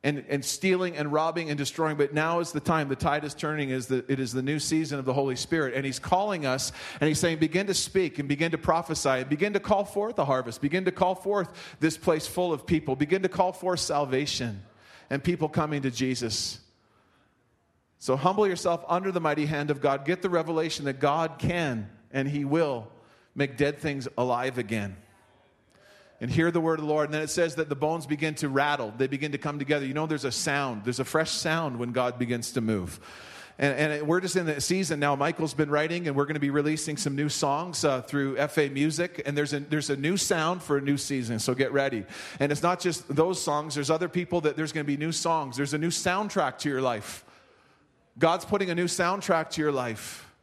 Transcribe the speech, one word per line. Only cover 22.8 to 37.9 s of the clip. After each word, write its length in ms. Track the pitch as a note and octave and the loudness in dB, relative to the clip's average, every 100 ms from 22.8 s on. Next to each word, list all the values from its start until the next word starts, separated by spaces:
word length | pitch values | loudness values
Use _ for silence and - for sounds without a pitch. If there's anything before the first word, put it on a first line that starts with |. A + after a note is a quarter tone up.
| A2 - - _ _ - | -8 -18 -20 _ _ -2
make 200 | C#3 A#2+ | -2 2
dead 220 | C#3+ D3+ | 0 2
things 300 | D3+ C#3 B2+ - | -4 -4 -4 -2
alive 400 | B2+ A#2+ C3 B2 | 0 0 0 -4
again. 380 | G#2+ A2 G2+ F#2 - _ _ _ _ _ _ _ - - - _ | -2 -2 -4 -8 -20 _ _ _ _ _ _ _ -20 -20 -20 _
And 100 | B2 | 0
hear 220 | A#2+ E3 | 2 4
the 80 | E3+ | 4
word 180 | D#3+ D#3 | 2 0
of 60 | |
the 40 | D3+ | 2
Lord. 180 | D3+ D3+ | 2 2
And 80 | |
then 80 | D3+ | 0
it 80 | D#3 | -2
says 260 | - E3 D#3+ | 0 0 0
that 120 | D3+ | -4
the 60 | |
bones 320 | C#3 D3+ E3 C3+ | 0 0 -2 -4
begin 300 | D3 D#3 D3+ | -2 -2 -2
to 120 | D3 | 0
rattle. 460 | C3+ D3 C#3+ A2 A2+ | 2 2 2 -2 -2
They 120 | C3 | -2
begin 240 | C#3 D3 | -2 -4
to 60 | C#3+ | -4
come 200 | D#3 D3 | -4 -6
together. 260 | C#3 D3 | 0 0
You 80 | C3+ | 0
know, 140 | D3 D#3+ | -2 -2
there's 180 | D3+ | -2
a 60 | B2+ | -2
sound. 540 | - D#3+ C#3+ C#3 A2 | -2 0 0 0 -2
There's 160 | G#2+ A#2+ | -4 -2
a 40 | |
fresh 280 | C3 D#3+ D#3+ | 0 2 2
sound 480 | - E3 E3 D#3 A#2+ | -2 0 0 -2 -4
when 100 | A#2+ | -2
God 260 | B2 B2 A#2+ | 0 0 -2
begins 360 | A#2+ A#2+ A2 | -2 -2 -2
to 80 | C3 | -2
move. 400 | A2 G#2+ E2+ - - - - - - - | 0 0 -2 -10 -16 -18 -18 -18 -20 0
And, 340 | C#3 C3 D3+ | 0 2 0
and 140 | D3 D3+ | 0 0
we're 140 | F3 | 0
just 160 | F#3 F#3 | 2 0
in 100 | E3 | 0
the 140 | C#3+ | -2
season 400 | - F#3 E3 D3+ | 0 0 0 0
now. 160 | C#3+ C#3 | 2 2
Michael's 360 | D3 E3 D#3+ | 0 0 -2
been 160 | C3 D3 | 0 2
writing, 380 | D3 D#3+ E3+ E3+ | 2 2 -2 0
and 80 | |
we're 120 | C#3 C#3+ | 0 0
gonna 120 | D3+ | 0
be 120 | C#3+ | 2
releasing 460 | C#3+ D3 D#3 D#3 D3 | 2 2 -2 -4 -4
some 200 | D3 C#3 | -2 0
new 120 | D3 | -2
songs, 560 | - D3 C#3+ F3+ D#3+ | 0 0 0 -2 0
uh, 180 | D#3 | 2